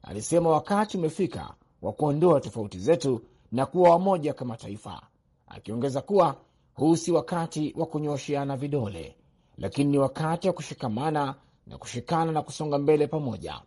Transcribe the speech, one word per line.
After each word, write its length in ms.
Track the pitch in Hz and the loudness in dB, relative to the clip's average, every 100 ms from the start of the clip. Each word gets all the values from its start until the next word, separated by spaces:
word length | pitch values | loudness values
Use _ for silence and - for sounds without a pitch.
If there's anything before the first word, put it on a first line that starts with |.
alisema 480 | - 202 214 175 165 | -10 -10 0 2 4
wakati 460 | 156 240 202 208 190 | 2 2 0 0 -2
umefika 560 | 156 - 180 98 73 - _ _ | -4 -2 -4 -4 -12 -16 _ _
wa 100 | 92 | -8
kuondoa 480 | - 151 147 175 143 | -2 0 4 4 4
tofauti 380 | 120 117 101 92 | 2 -8 -8 -4
zetu 420 | 104 170 139 117 - _ _ | 2 2 2 -2 -6 _ _
na 140 | 117 139 | -2 0
kuwa 240 | 175 175 | 6 8
wamoja 420 | 170 196 185 147 | 8 4 0 -2
kama 240 | 131 127 113 | -4 -8 -8
taifa, 460 | - 104 113 87 - _ _ _ _ | -12 -12 -12 -16 -18 _ _ _ _
akiongeza 520 | - - 117 139 131 | -18 -8 -4 -2 -4
kuwa 360 | - 202 165 131 _ _ _ | 2 4 4 2 _ _ _
huu 220 | - 151 165 | 0 4 4
si 160 | 170 | 4
wakati 600 | 160 147 175 165 151 151 - | 0 0 -4 -4 -4 -4 -4
wa 100 | 160 | -4
kunyosheana 720 | 151 151 143 - 139 139 135 | -2 -4 -4 -2 -2 -2 -4
vidole, 600 | 143 143 104 85 73 - _ _ _ - | -4 -2 -4 -8 -14 -18 _ _ _ -10
lakini 320 | 95 - 143 | -6 0 2
ni 80 | 143 | 4
wakati 480 | 135 - 160 165 190 | 2 0 -2 0 -2
wa 60 | |
kushikamana 800 | - 147 - 127 107 151 151 139 135 _ _ - | -4 -10 -8 -4 -2 -2 -2 -4 -6 _ _ -20
na 120 | - | -16
kushikana 540 | - 123 - 165 165 | -10 -10 -2 0 2
na 100 | 156 | -2
kusonga 360 | 143 - 151 143 | -4 -6 -2 0
mbele 280 | 143 151 139 | 4 4 4
pamoja. 540 | 160 139 101 80 71 | 0 -4 -6 -10 -12